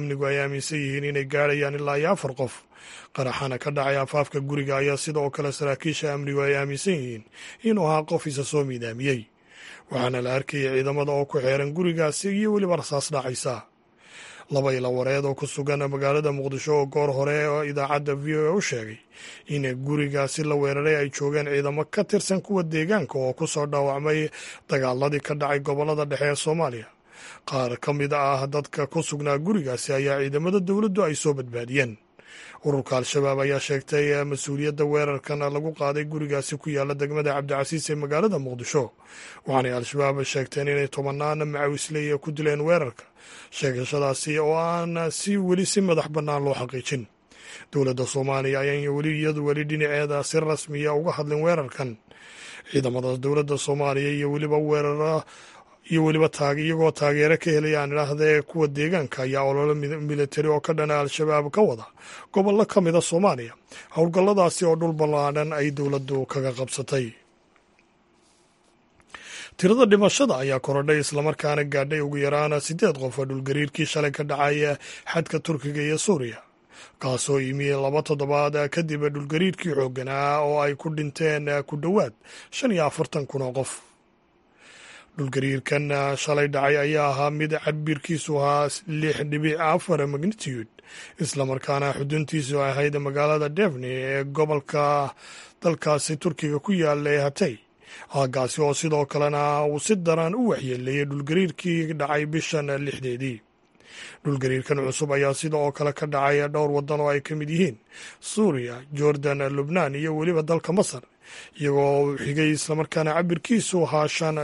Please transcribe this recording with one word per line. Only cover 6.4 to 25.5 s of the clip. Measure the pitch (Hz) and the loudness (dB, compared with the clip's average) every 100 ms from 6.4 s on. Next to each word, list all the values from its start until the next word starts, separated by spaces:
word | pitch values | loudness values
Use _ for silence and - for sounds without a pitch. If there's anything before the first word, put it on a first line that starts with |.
ay | 139 139 | 2 2
aaminsan | 139 139 196 165 | 0 -2 0 0
yihiin | 123 113 - - - - | -2 -10 -14 -20 -20 -4
inuu | 226 208 156 | 2 4 4
ahaa | 156 156 | 2 2
qof | 165 156 | -2 -2
isa | 135 | -4
soo | 135 151 139 | -2 0 0
miidaamiyey. | 123 117 113 139 123 107 _ _ - - - - | -4 -6 -2 0 -2 -4 _ _ -20 -20 -20 -8
Waxaana | 127 127 127 | -2 0 0
la | 123 131 | -2 -2
arkayay | 131 147 135 131 | -2 -2 0 0
ciidamada | 135 147 147 | 0 0 0
oo | 143 139 | 0 0
ku | 147 | 0
xeeran | 127 139 143 160 | 0 0 0 -2
gurigaasi | 180 165 156 - 196 | 0 2 0 0 -2
iyo | 202 214 | 0 2
weliba | 208 185 165 | 2 2 0
rasaas | - 143 - | -2 -4 -2
dhacaysa. | 147 131 123 139 117 - _ _ _ - - - - - | -2 -2 -4 -4 -6 -10 _ _ _ -20 -20 -20 -20 -4
Laba | 139 135 | 0 2
ilo | 131 127 | 2 0
wareed | 127 127 139 139 | 0 0 0 0
oo | 135 | -2
ku | 139 | -6
sugan | - 139 143 | -4 -2 0
magaalada | 143 139 139 151 151 | -2 0 2 2 2
Muqdisho | 139 135 131 156 | 0 -4 -4 2
oo | 147 139 | 2 2
goor | 147 147 | 2 2
hore | 131 139 151 151 | 2 0 2 0
oo | 147 147 | 0 -2
idaacadda | 143 139 147 143 139 | -2 0 0 0 -2
V | 147 156 | -2 0
O | 151 | 2
A | 202 | 2
u | |
sheegay | - 120 110 110 _ - - - - | 0 -4 -6 -12 _ -20 -20 -16 -6
in | 147 135 127 | -2 -2 -4
gurigaasi | 139 147 143 143 135 - 151 | -2 0 0 0 0 -2 0
la | 147 | 2
weeraray | 139 139 151 151 | 2 2 2 2
ay | 143 | 0
joogeen | - 143 147 147 | -2 0 0 0
ciidamo | 143 143 147 151 | 0 0 -2 0
ka | 214 196 | 0 2
tirsan | 202 - 190 | 2 2 -2
kuwa | - 196 | 0 0
deegaanka | 160 156 160 208 139 139 | 0 0 2 0 0 -2
oo | 131 | -2
ku | 127 160 | 0 -2
soo | 156 147 | -2 0
dhaawacmay | 143 139 139 151 156 151 - - - - | 0 0 0 0 0 0 -6 -16 -18 -2
dagaaladii | 143 131 127 143 147 | 0 2 2 0 0
ka | - 147 | -2 -2
dhacay | 143 | 0